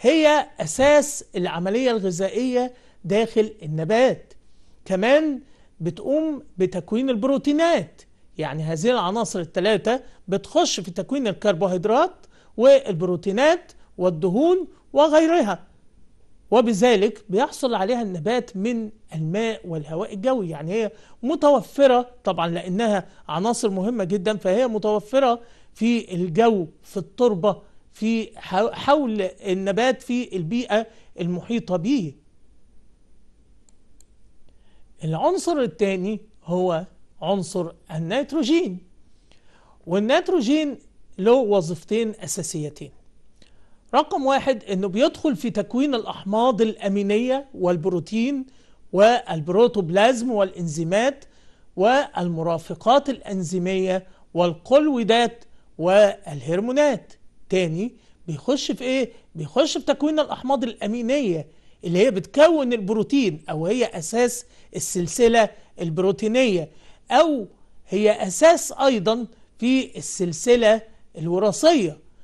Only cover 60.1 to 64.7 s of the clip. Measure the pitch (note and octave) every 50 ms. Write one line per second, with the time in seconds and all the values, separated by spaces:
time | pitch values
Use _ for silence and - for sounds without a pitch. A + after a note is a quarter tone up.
60.1 | D#4 D#4 D4 - - - - B3+ C#4 C4 A#3+ A#3+ G#3 - - G3+ G#3+ B3 A#3+ A3
61.1 | C4 D4 C#4 G3+ E3+ D#3+ C#3+ - - - - - - _ - F3 E3 F3 G#3 C4+
62.1 | G#3 F#3+ F3 - - C#4 D4+ E4 E4+ D#4 C#4 A#3+ A#3+ A3+ G3+ F3+ A3 A3 G3+ G#3
63.1 | - C#4 C4 G3 D#3 D3+ - - E3 D#3 D#3+ F3 A3 B3+ A#3 - - F3+ D3+ -
64.1 | - A3+ B3 B3 A#3+ - - - _ - - -